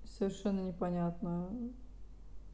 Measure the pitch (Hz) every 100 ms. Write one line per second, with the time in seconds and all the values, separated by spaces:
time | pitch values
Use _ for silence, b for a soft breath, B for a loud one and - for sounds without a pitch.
0 | - - 196 190 208 190 185 175 180 175
1 | 170 170 175 175 180 240 240 - - -
2 | - - - - -